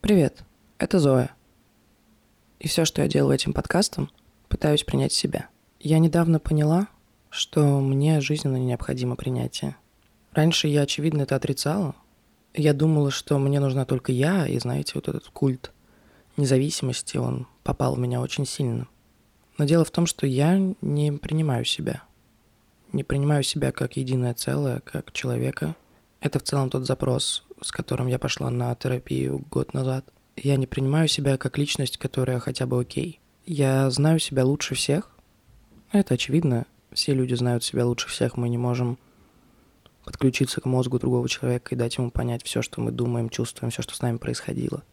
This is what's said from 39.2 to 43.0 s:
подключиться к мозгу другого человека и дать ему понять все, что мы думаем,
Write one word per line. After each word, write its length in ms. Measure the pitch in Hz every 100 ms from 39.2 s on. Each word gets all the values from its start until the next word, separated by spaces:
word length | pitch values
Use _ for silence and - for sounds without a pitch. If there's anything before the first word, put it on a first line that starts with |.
| _ _ _ _ _ _ _ _
подключиться 560 | - - 131 120 131 -
к 40 |
мозгу 340 | - 127 127 123
другого 300 | 131 123 123
человека 460 | - 127 123 -
и 40 | 127
дать 200 | 120 -
ему 120 | 123
понять 340 | - 123 117
все, 180 | - -
что 180 | 117 -
мы 100 | 117
думаем, 380 | 120